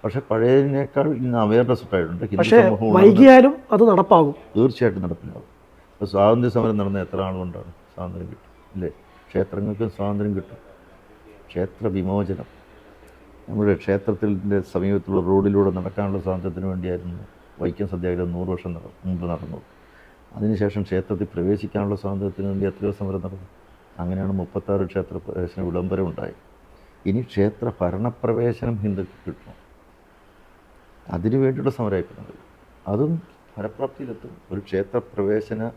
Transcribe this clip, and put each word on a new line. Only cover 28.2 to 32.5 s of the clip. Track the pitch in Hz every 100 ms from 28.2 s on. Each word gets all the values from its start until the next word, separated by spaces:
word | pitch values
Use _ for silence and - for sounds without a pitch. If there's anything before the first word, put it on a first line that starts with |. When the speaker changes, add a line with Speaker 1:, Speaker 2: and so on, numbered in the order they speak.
| 117 113 120 110 117 113
Speaker 1:
ഹിന്ദുക്ക് | 104 98 90 - -
കിട്ടണം, | - - - - - _ _ _ _ _ _ _ _ _ - _ - -
അതിനു | 87 104 131
വേണ്ടിയുള്ള | 135 131 135
സമരമായിപ്പോഴും | 131 110 95 85 - - - -